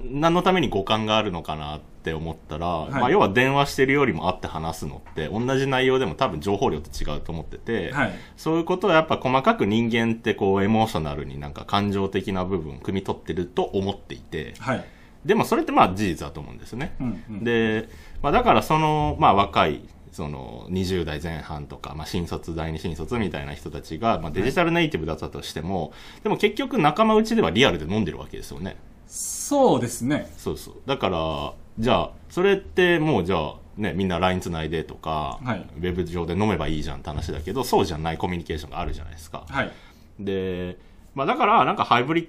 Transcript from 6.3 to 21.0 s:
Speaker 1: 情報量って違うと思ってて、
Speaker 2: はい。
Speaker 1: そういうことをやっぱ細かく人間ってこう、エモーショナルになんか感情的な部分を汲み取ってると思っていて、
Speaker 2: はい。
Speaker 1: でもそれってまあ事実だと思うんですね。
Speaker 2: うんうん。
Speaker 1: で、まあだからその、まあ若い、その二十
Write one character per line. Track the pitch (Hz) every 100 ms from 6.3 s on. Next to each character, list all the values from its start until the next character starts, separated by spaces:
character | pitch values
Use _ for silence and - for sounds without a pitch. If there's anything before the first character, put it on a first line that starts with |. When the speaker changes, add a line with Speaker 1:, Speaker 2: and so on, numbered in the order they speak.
| 78
Speaker 1:
情 | 87 101
報 | 123
量 | 73
っ |
て | - -
違 | - 76
う |
と | -
思 | 82
っ | -
て | -
て、 | - 113 -
Speaker 2:
は | 139 110
い。 | 87 - -
Speaker 1:
そ | 160
う | 165
い |
う | 165
こ | 180
と | 208
を |
や | 160
っ | 160
ぱ | -
細 | 131 135
か | 220 226
く | 101
人 | 110 117
間 | 117 113
っ | 113
て | 113 101
こ | 98
う、 | 98
エ | 98
モ | 110 110
ー |
シ | 85
ョ |
ナ | 76 73
ル | 69
に | 69
な | 71
ん |
か | - -
感 | 101 101
情 | 98 95
的 | 101 92
な | 92 90
部 | 95
分 | 78 65
を |
汲 | -
み | 95
取 | - -
っ |
て | -
る | 85 87
と | -
思 | 180 98 98
っ | -
て | -
い | -
て、 | - 82 60 -
Speaker 2:
は | - 135
い。 | - - - -
Speaker 1:
で | 147
も | 220
そ | - 233
れ |
っ | 320
て |
ま | 277 107
あ | 92
事 | 101
実 | 76 73
だ |
と | 76
思 | 62
う |
ん | 64
で | -
す |
ね。 | 117 151 -
Speaker 2:
う |
ん | 123 90 -
う | 101
ん。 |
Speaker 1:
で、 | 117 117 110 110 - - - -
ま | 143
あ |
だ | 214
か | 240
ら | 117
そ | - 156
の、 | 156 151 147 147
ま | 143
あ |
若 | 98 - 110 90
い、 | - - - -
そ | - 73
の | 67 60 58 -
二 | 92 90
十 | 92